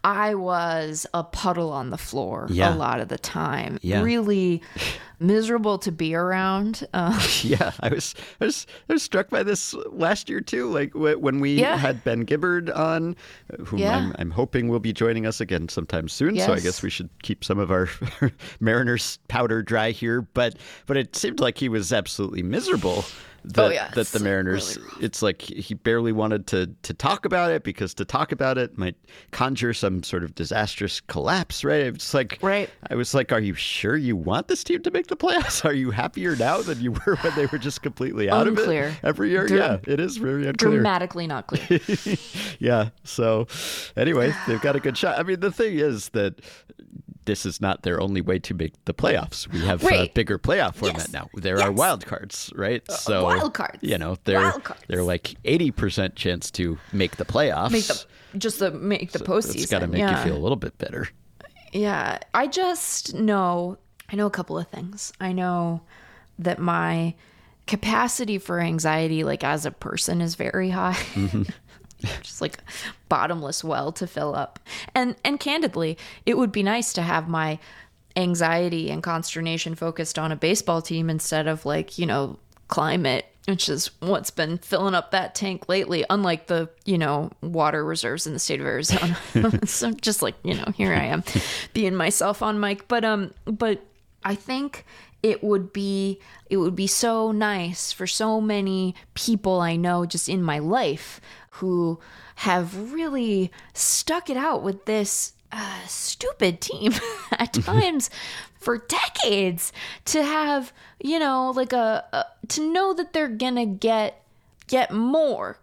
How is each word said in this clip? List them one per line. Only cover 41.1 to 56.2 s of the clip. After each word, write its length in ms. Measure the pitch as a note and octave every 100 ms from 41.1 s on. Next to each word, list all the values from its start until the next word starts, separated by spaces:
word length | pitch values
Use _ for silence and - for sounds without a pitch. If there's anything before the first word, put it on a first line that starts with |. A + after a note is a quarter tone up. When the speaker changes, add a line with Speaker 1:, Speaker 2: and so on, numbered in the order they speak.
| F3 E3
Speaker 1:
not 220 | C3+ -
clear. 320 | - - E3+ -
Speaker 2:
<laughs> 760 | G3+ G3+ G3+ - F#3 G#3 D#3+
Yeah. 300 | A#2+ A#2+ G#2+ -
So 440 | - - A2+ A2 A#2 - - - - -
anyway, 380 | C3+ D3 B2+ D3 -
they've 140 | A2+
got 140 | C#3+ C#3
a 40 |
good 160 | C#3 A#2+
shot. 220 | F#3 -
I 40 |
mean, 160 | F3 F#3
the 120 | F#3+
thing 280 | - A3+ D#3+
is 300 | D3 A2 -
that 320 | A2+ G2+ - - - - - - - - - -
this 200 | G2+ F#2+
is 160 | -
not 220 | G2+ -
their 180 | F2+ E2+
only 180 | F#2+ G2
way 180 | F2+ F#2+
to 140 | -
make 200 | F2 D#2+ _ -
the 80 |
playoffs. 540 | - - - - - -
We 120 | E2
have 220 | F2+ F2
Speaker 1:
Right. 260 | - - F2+
Speaker 2:
a 40 |
bigger 240 | - A2 G2
playoff 360 | - G#2+ A2 -
format 260 | G2 E2
Speaker 1:
Yes. 120 | D#2+
Speaker 2:
now. 160 | C#2+ - -
There 220 | F#2 G2
are 120 | G2
Speaker 1:
Yes. 80 | G2+
Speaker 2:
wild 280 | F3+ A#2+ -
cards, 460 | - G2 - - -
right? 280 | G2 A#2+ -
Speaker 1:
Uh, 40 |
Speaker 2:
So, 300 | - - G2 F3
Speaker 1:
wild 280 | - D4+
cards. 240 | - - -
Speaker 2:
you 160 | D3 F2
know, 200 | D#2+ F#2
they're, 160 | - F#2+
Speaker 1:
Wild 220 | F4 C#4+
cards. 180 | - - -
Speaker 2:
they're 160 | F2+
like 320 | F2+ F2 - - -
eighty 240 | E3 D#3
percent 460 | - G#2 G2 F#2
chance 340 | -